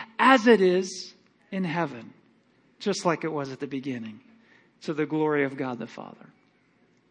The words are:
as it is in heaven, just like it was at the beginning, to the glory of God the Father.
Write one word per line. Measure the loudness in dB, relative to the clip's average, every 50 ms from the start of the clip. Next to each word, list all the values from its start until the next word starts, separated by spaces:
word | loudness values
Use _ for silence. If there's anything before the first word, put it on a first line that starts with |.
| -14 -8 -2 4
as | 6 8 8 8 8
it | 6 6 6
is | 6 4 4 2 0 -2 -6 -12 -14 -16 -18 _ _ _ _ _ _ _
in | -6 -4 -4
heaven, | -2 -2 -2 -4 -4 -6 -10 -16 -18 -20 _ _ _ _ _ _ _ _ _ _ _ _ -8
just | -4 -4 -2 -2 0
like | -2 -2 -2 -2
it | -6
was | -4 -6 -6 -8
at | -8 -10
the | -8 -8
beginning, | -6 -6 -6 -6 -8 -8 -8 -12 -14 -16 -20 _ -20 _ _ _ -20 _ _ _ _ _ -8
to | -6 -4
the | -4 -4 -2
glory | -2 0 0 2 2 2 0
of | 0 -2 -6
God | -8 -6 -8 -8
the | -10 -12
Father. | -14 -14 -16 -16 -18 -20 -20 -20 _ _ _ _ _ _ _ _ _ _ _ _ _ _ _ _